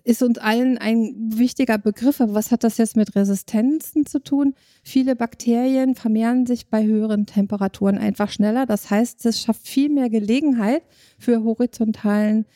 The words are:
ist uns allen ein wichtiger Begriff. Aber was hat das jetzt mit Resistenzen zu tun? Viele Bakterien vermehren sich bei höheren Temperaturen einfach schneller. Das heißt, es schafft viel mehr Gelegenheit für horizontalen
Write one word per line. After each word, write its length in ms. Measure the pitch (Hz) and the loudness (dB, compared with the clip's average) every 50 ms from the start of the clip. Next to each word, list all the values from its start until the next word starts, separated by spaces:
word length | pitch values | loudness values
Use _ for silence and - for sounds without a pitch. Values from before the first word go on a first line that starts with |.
| _ | _
ist 180 | 240 233 - 254 | 0 0 2 2
uns 160 | 247 233 - | 0 0 0
allen 400 | - 214 220 240 254 262 254 - | 0 -2 0 0 2 0 0 0
ein 360 | - 214 226 226 220 208 - 202 | -2 0 0 0 0 -2 -4 -8
wichtiger 580 | 226 220 214 220 247 247 - - 262 240 220 | -8 -6 0 0 0 0 2 0 0 0 0
Begriff. 460 | 214 - 214 208 - 226 269 285 - 254 | 0 0 -4 -4 0 0 0 2 2 0
Aber 100 | 214 202 | 0 0
was 180 | 214 214 - | -2 0 0
hat 140 | 247 - - | -2 0 0
das 140 | 226 - - | 0 0 0
jetzt 180 | 226 214 - | -2 0 2
mit 180 | 220 214 - - | 0 0 0 0
Resistenzen 920 | 196 202 196 196 190 - - - 214 226 262 302 320 - - - 311 294 | 0 0 0 -2 -4 -4 -4 -2 0 0 2 0 -2 -4 -4 -2 -2 -2
zu 140 | - - 285 | 0 -4 -6
tun? 340 | - - 285 277 285 277 269 - _ _ _ _ _ | -4 -2 -2 0 0 0 -2 -4 _ _ _ _ _
Viele 340 | - - 262 262 262 254 | -2 -2 0 0 0 0
Bakterien 800 | 233 233 233 - - - 233 233 233 247 262 262 262 262 262 247 | -2 -4 -6 -6 -6 -2 0 0 2 2 2 2 2 2 0 0
vermehren 520 | - - 226 214 220 226 233 247 254 254 | -2 0 0 0 2 2 2 2 0 0
sich 220 | 240 247 233 - - | 0 -2 -4 -4 -2
bei 140 | - 220 214 | 0 0 2
höheren 440 | 214 220 214 214 214 214 208 208 | 2 2 0 0 0 0 -2 -2
Temperaturen 720 | - - 208 196 196 208 196 196 196 - - 196 196 202 202 | 0 0 0 0 0 0 -2 -2 -4 -2 0 0 0 0 2
einfach 320 | 214 208 196 - 208 202 | 0 -2 -2 -2 -4 -4
schneller. 340 | - - 208 214 220 254 269 | 0 0 0 0 2 0 0
Das 240 | 233 208 208 - - | 0 -2 -4 -2 0
heißt, 380 | 202 208 240 240 - - - | 0 0 0 0 -4 -4 -4
es 160 | 233 220 - - | -2 -2 -2 -2
schafft 240 | - 220 - - - | -4 -4 -4 -6 -4
viel 220 | - 269 277 294 | -2 0 0 2
mehr 180 | 294 277 254 240 | 2 0 0 0
Gelegenheit 760 | 214 226 208 202 233 277 311 294 254 233 202 208 262 330 - _ _ _ _ _ _ _ | 0 -2 0 0 0 2 2 2 0 2 0 0 0 -2 -4 _ _ _ _ _ _ _
für 240 | - 247 240 226 220 | 0 0 0 2 2
horizontalen 1040 | 226 220 - 240 240 - - 226 220 214 - - 208 208 208 214 214 214 220 214 - _ | 0 0 0 -2 -4 -2 -2 -2 -2 -2 -2 -2 0 0 2 2 2 0 0 -2 -4 _